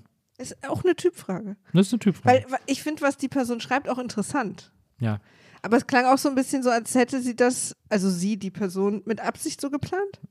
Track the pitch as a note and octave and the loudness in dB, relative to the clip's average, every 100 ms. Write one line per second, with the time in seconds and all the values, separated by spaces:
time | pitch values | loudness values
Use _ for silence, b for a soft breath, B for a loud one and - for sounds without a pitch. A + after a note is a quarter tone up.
0 | - _ _ - B3+ - - - F#4 E4+ | -6 _ _ -16 -16 -12 -8 -2 0 2
1 | F4+ - - F#3 G#3+ G3+ _ E3+ G3 A#3 | 0 -2 -8 -8 -8 -14 _ 2 4 2
2 | G3+ E3 - B3+ B3+ B3+ - C4+ - D4+ | 0 0 4 4 4 -6 -4 -4 -4 -2
3 | C#4+ C#4 C4+ C#4+ A#3+ A#3+ - B3+ C#4 B3 | -2 -2 -4 -2 -2 -4 -2 -4 -2 -6
4 | B3+ - G3 D4 A3 F3 - _ _ - | -6 -6 -4 -4 -4 -8 -20 _ _ -6
5 | A2+ G#2 b b b b - A#3 - C4 | -4 -4 b b b b 4 4 6 2
6 | B3 C4+ D4+ C4+ C4 C#4 B3 A#3 A3 B3+ | 6 4 4 0 0 0 2 0 2 2
7 | A#3+ C4+ B3 A3+ B3 B3+ - - - G#3 | 2 0 -2 2 2 2 -6 -10 -4 0
8 | F#3+ F3+ F#3+ G#3+ G3 F#3 G3+ F#3 G3 G#3 | 0 0 -2 -4 -6 -6 -6 -2 -2 -2
9 | G3+ G#3+ A#3 - D#4+ - C#4 C#4+ - F#4 | -4 -6 -4 -6 -8 -8 -6 -6 -4 -4
10 | G4+ - - | -4 -8 -16